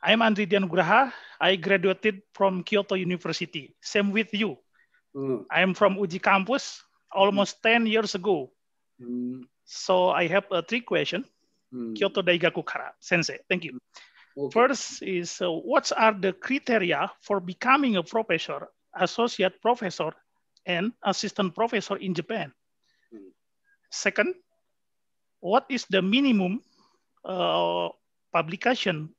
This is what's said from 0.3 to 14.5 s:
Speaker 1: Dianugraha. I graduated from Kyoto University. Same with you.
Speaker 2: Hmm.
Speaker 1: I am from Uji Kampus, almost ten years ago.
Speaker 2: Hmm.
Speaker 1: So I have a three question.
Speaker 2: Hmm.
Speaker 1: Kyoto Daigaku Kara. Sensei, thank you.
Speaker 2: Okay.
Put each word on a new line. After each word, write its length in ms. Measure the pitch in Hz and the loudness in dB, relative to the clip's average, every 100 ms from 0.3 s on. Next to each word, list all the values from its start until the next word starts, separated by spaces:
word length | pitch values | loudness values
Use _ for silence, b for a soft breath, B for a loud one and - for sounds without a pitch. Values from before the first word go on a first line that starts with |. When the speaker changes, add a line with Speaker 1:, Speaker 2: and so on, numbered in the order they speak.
| 202 202 | 2 2
Speaker 1:
Dianugraha. 640 | 202 190 180 165 214 262 B B B | 2 2 0 4 4 4 B B B
I 160 | 175 190 | 0 2
graduated 640 | 175 196 185 185 214 196 - | 2 2 2 0 0 -2 -6
from 320 | - 196 185 | 0 0 0
Kyoto 320 | - 202 196 | 0 0 0
University. 800 | 190 175 180 170 165 175 160 131 _ | -2 -2 -2 -4 -6 -8 -10 -14 _
Same 320 | - 214 202 | -4 0 2
with 160 | 196 214 | 0 -2
you. 240 | 202 214 135 _ _ _ _ _ | -2 -4 -6 _ _ _ _ _
Speaker 2:
Hmm. 320 | 139 135 123 98 | -8 -4 -4 -2
Speaker 1:
I 160 | 151 190 | 0 2
am 80 | |
from 240 | 175 202 196 | 4 2 2
Uji 240 | 196 185 | -2 -2
Kampus, 560 | - 190 190 269 - - _ _ _ | 2 2 2 -2 -4 -14 _ _ _
almost 480 | - 196 202 190 - | 2 4 4 0 0
ten 320 | 220 233 226 | 2 2 2
years 240 | 220 208 | 0 0
ago. 400 | 196 185 175 127 _ _ _ _ - | -2 0 -2 -2 _ _ _ _ -16
Speaker 2:
Hmm. 480 | 123 123 123 127 123 _ - | -8 -6 -6 -8 -14 _ -18
Speaker 1:
So 480 | - - 185 180 | -8 0 4 4
I 160 | 160 170 | 2 2
have 160 | 190 - | 0 0
a 80 | 180 | -2
three 240 | 165 240 240 | -2 -4 -2
question. 400 | 170 143 175 269 _ _ _ _ | -2 0 -4 -8 _ _ _ _
Speaker 2:
Hmm. 240 | 127 117 110 | -10 -8 -2
Speaker 1:
Kyoto 240 | 196 202 | -2 0
Daigaku 400 | 180 175 170 - | 2 2 2 0
Kara. 320 | 156 - - - | -4 -6 -8 -12
Sensei, 400 | - - 160 - - | -2 0 0 -6 -4
thank 160 | 185 165 | -4 -4
you. 160 | 127 - b b b b - | -12 -16 b b b b -8
Speaker 2:
Okay. 160 | 139 | -2